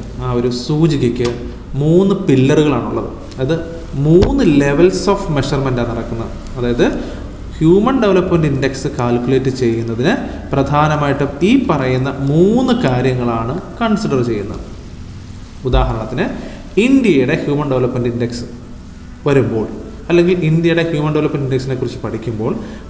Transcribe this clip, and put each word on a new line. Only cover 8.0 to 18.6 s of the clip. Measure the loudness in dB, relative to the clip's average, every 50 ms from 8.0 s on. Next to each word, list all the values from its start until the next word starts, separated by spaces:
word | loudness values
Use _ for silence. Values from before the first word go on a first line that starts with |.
| 2
ഡെവലപ്മെന്റ് | 4 4 2 2 2 2 2 2 2
ഇൻഡെക്സ് | 0 0 0 -2 -2 -2 -6 -4 -2 -2
കാൽക്കുലേറ്റ് | 0 0 0 0 0 2 0 2 2 0 -2 0
ചെയ്യുന്നതിന് | 0 0 0 0 -2 -4 -2 0 0 2 0 0 -2 -6 -8 -10 -8 -4 0
പ്രധാനമായിട്ടും | 0 0 2 2 2 2 2 2 0 0 0 0 0 -2 -4 -2 0 2 4
ഈ | 4 4 2 2
പറയുന്ന | 0 0 0 0 0 0 0 -2 -2 -2 0 2
മൂന്ന് | 4 4 4 6 4 4 2 2 2 2 2
കാര്യങ്ങളാണ് | 2 2 2 2 2 0 0 0 0 -2 -2 -2 -4 -4 -6 -8 -8 -6 -4
കൺസിഡർ | -2 0 0 0 0 0 0 0 0 0
ചെയ്യുന്നത്. | -2 -4 -4 -6 -8 -10 -10 -12 -14 -14 -16 -16 -14 -14 -14 -14 -14 -14 -16 -16 -16 -16 -16 -16 -12 -8 -4 0
ഉദാഹരണത്തിന് | 2 2 2 2 -2 -4 -4 -4 -2 -2 -2 -2 -4 -8 -10 -12 -12 -14 -14 -4 0 2 4
ഇന്ത്യയുടെ | 6 4 4 4 4 4 2 2 2 0 -2 -2
ഹ്യൂമൻ | -2 -2 -2 -2 -2 0
ഡെവലപ്മെന്റ് | 0 0 -2 -2 -2 -2 -2 -2
ഇൻഡെക്സ് | -2 -4 -4 -6 -8 -10 -12 -14 -16